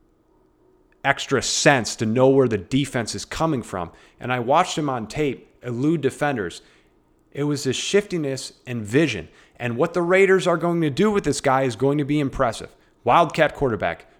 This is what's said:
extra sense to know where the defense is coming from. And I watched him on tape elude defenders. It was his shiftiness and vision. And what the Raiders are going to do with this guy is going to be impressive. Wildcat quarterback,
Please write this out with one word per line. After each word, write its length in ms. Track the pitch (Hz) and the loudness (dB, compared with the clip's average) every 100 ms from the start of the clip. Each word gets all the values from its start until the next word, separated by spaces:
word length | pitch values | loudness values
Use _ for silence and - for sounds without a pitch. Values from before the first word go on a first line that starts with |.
| _ _ _ _ _ _ _ _ _ _ | _ _ _ _ _ _ _ _ _ _
extra 380 | 139 - - 127 | -2 -2 0 -2
sense 540 | - - 156 135 104 - | 0 2 4 4 2 -4
to 100 | 110 | -2
know 220 | 120 131 | 4 4
where 200 | 135 127 | 6 4
the 80 | 104 | 0
defense 580 | 90 135 139 127 107 | -2 -2 -2 -4 -6
is 100 | 101 | -8
coming 380 | - - 160 135 | -8 -4 -2 -2
from. 280 | - 95 82 - - _ | -6 -8 -8 -12 -20 _
And 120 | 120 | -6
I 60 | 127 | -2
watched 400 | 120 151 180 - | 2 2 2 -2
him 100 | 147 | -4
on 200 | 123 107 | -4 -6
tape 440 | 151 147 - - _ | -4 -4 -4 -14 _
elude 380 | 123 120 147 165 | -8 -2 0 0
defenders. 640 | 185 - 147 127 87 - - _ _ _ _ _ _ | -2 -2 -2 -2 -6 -10 -20 _ _ _ _ _ _
It 120 | - | -6
was 200 | 147 143 | -4 -2
his 120 | 131 120 | -2 -2
shiftiness 760 | - 202 202 175 139 131 - - 135 | 0 0 0 -4 -4 -6 -10 -14 -10
and 180 | 120 | -8
vision. 440 | 101 131 160 104 78 _ _ - | 0 2 2 -2 -10 _ _ -8
And 200 | 123 117 | -6 -2
what 160 | 170 | -2
the 100 | 180 | 0
Raiders 440 | 170 185 196 190 165 | 2 4 6 4 2
are 100 | 170 | 0
going 240 | 175 170 | 0 0
to 80 | 151 | 0
do 200 | 131 208 | 2 2
with 140 | 202 | 2
this 160 | 147 135 | 0 0
guy 220 | 135 131 | 2 2
is 140 | 135 104 | 2 0
going 220 | 135 147 | 0 0
to 60 | |
be 160 | 135 151 | 0 -2
impressive. 540 | 135 - 123 - - _ _ _ | -2 0 -2 -2 -10 _ _ _
Wildcat 520 | 117 156 170 - 147 | 2 4 4 2 0
quarterback, 520 | - 135 101 90 85 - | 0 -2 0 -4 -6 -12